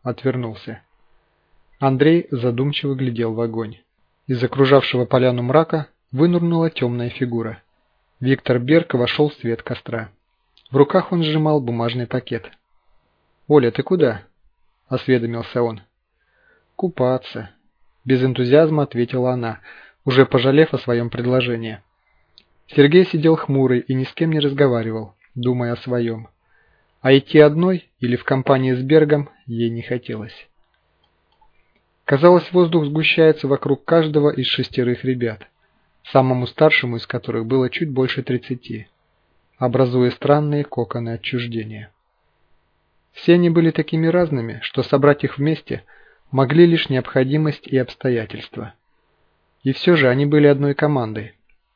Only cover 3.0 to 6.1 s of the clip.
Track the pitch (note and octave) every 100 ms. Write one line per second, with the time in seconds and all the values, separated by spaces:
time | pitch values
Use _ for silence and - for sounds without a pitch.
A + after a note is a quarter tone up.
3 | B2+ A2+ A2+ A2 A#2 A2 A2 A#2 _ _
4 | _ _ - B2+ A#2+ C3 C3+ C#3 - B2+
5 | A#2+ C3 B2+ B2 B2 C#3+ D#3+ D#3+ C#3+ _
6 | _